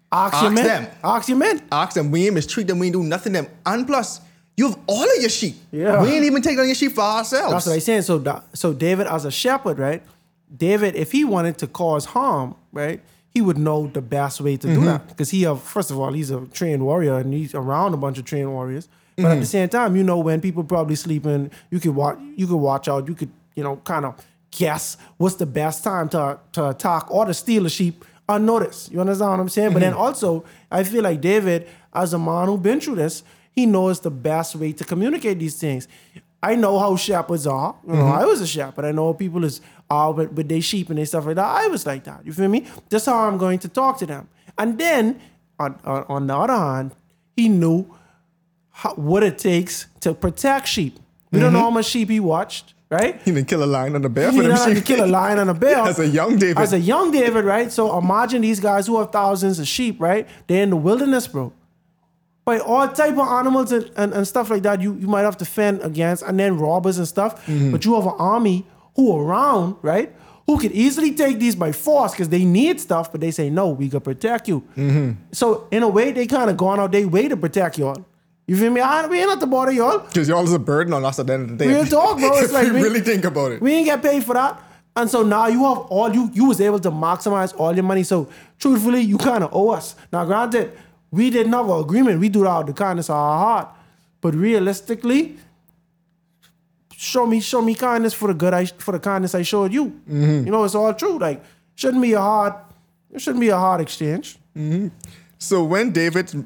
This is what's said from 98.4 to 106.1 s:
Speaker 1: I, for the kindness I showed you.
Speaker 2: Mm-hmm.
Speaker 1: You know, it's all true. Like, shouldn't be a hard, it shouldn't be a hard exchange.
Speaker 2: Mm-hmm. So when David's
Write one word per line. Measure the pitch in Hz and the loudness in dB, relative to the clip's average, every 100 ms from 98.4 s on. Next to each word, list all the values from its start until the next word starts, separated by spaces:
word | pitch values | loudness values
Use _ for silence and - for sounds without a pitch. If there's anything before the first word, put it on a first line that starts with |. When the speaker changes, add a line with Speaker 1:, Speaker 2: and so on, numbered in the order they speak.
| 180 | 0
Speaker 1:
I, | 180 180 | 0 -2
for | - - | -6 -8
the | 180 | -6
kindness | 202 196 185 | -2 -2 -2
I | 180 | -2
showed | 175 208 190 | -2 0 0
you. | 247 269 - - | 0 -4 -6 -6
Speaker 2:
Mm-hmm. | 147 147 151 127 | 0 2 2 0
Speaker 1:
You | |
know, | 220 | 0
it's | 202 | 0
all | 208 220 | 2 0
true. | 214 392 320 | 0 -2 -2
Like, | 170 139 - _ _ | -2 -4 -12 _ _
shouldn't | - 262 254 | -4 -2 2
be | 247 | 2
a | 208 | 2
hard, | 202 214 202 196 - _ _ _ _ | 2 2 0 -4 -18 _ _ _ _
it | - | -10
shouldn't | 294 247 | -4 0
be | 233 | 2
a | 185 | 2
hard | 185 180 | 2 0
exchange. | 156 - 151 175 - - _ 156 | -2 -4 -4 -4 -8 -18 _ -8
Speaker 2:
Mm-hmm. | 151 170 202 - - - _ - | -4 -2 -4 -10 -20 -20 _ -14
So | - 190 | -2 0
when | 160 190 240 | 2 0 0
David's | 165 170 | 0 0